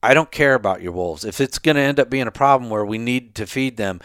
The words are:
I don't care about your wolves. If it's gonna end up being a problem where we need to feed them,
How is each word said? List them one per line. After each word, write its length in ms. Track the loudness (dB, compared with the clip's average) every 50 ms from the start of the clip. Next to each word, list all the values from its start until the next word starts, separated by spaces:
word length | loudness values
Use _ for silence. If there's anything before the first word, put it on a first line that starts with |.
| 4
I 120 | 6 4
don't 160 | 4 4 0
care 240 | -2 0 2 2 2
about 280 | 2 2 -2 -4 -2 -6
your 100 | -8 -6
wolves. 320 | -4 -4 -4 -4 -6 -8
If 160 | -10 -4 -2
it's 180 | -4 -2 -2 -2
gonna 220 | 0 2 2 2
end 180 | 2 2 2 2
up 120 | 0 0
being 160 | 0 -2 -2
a 40 | -4
problem 400 | -2 0 4 4 4 4 2 -2
where 140 | -4 -4 -2
we 140 | -2 -4 -4
need 360 | -2 -2 -2 -2 -4 -6 _
to 100 | -10 -10
feed 300 | -8 -4 -4 -4 -4 -4 -4
them, 220 | -4 -4 -4 -6 -12